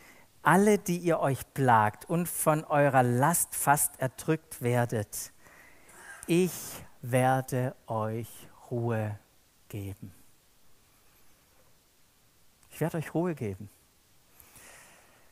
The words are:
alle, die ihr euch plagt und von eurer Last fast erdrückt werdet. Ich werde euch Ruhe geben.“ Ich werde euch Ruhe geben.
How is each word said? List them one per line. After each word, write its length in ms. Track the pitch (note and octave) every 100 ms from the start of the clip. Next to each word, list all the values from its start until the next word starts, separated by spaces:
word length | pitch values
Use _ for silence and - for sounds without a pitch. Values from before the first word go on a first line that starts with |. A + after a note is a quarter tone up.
| - - - _
alle, 380 | D3 F#3 G#3+ G#3
die 180 | - F3
ihr 220 | E3+ D#3
euch 340 | D3 B2+ -
plagt 520 | - B2+ A2+ G#2+ - -
und 220 | F3 E3+
von 360 | - D#3+ D3+
eurer 400 | D#3 D3 C#3+ B2+
Last 520 | B2 A#2+ D3+ F3 - -
fast 440 | C#3+ D3 - -
erdrückt 640 | C3 - - D#3+ - -
werdet. 680 | A#2+ B2 A#2 A2+ G#2+ - - - - - - - - - - - -
Ich 260 | E3+ F3+ - - - - -
werde 720 | A#2+ B2+ C3 C3 - B2+ B2+ - -
euch 420 | A2+ A2 A2+ A2+ - - - -
Ruhe 480 | A#2+ A#2 A2 G#2+ G#2+ _ _ _ _ -
geben.“ 420 | G#2 G2 G2 G2+ - - _ _ _ - - _ _ _ _ - _ _ _ _ _ _ _ _ _ _ _ _ _ _
Ich 100 | -
werde 160 | D#3 E3
euch 160 | -
Ruhe 220 | D#3 F3+ D3+
geben. 340 | G#2+ F#2+ G2+ - _ _ _ _ _ - - - - - - - _ _ _